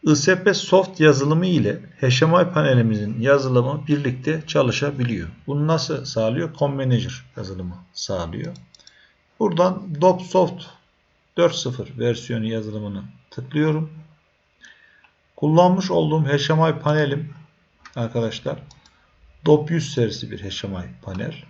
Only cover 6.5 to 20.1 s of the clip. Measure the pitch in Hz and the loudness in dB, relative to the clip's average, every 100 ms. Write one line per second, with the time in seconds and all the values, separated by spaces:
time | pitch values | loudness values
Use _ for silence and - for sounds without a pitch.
6.5 | - 143 139 131 120 98 - - - 95 | -2 -2 0 0 0 0 -10 -16 -14 -12
7.5 | 95 90 87 - - - 95 82 98 160 | -10 -10 -12 -16 -14 -8 -6 -6 -8 -10
8.5 | 180 - _ - _ _ _ _ _ 214 | -12 -20 _ -20 _ _ _ _ _ -2
9.5 | 165 180 185 - 147 180 180 - 185 180 | 2 2 0 -8 2 4 4 0 2 2
10.5 | - - - _ _ _ _ _ - 170 | 0 -16 -20 _ _ _ _ _ 2 2
11.5 | 160 131 123 98 120 117 113 - 117 110 | 2 -6 -6 -10 -4 -2 -2 -4 -4 -2
12.5 | 113 107 107 104 98 101 - _ - 127 | -4 -6 -8 -8 -10 -12 -18 _ -14 -6
13.5 | 151 156 156 160 - - _ _ _ _ | 0 0 0 -4 -10 -20 _ _ _ _
14.5 | _ - - _ _ _ _ _ - 151 | _ -20 -20 _ _ _ _ _ -4 2
15.5 | 160 180 185 185 175 156 156 139 143 139 | 6 6 4 0 0 2 2 2 0 2
16.5 | 160 160 156 - 151 147 143 160 - - | 2 2 0 0 0 0 -2 -6 -14 -20
17.5 | _ _ _ - - 117 120 113 - - | _ _ _ -16 -8 -4 -2 -4 -4 -8
18.5 | 156 - - _ _ _ _ _ _ - | -8 -12 -20 _ _ _ _ _ _ 4
19.5 | 151 151 165 - - 113 | 4 4 -4 -2 0 -2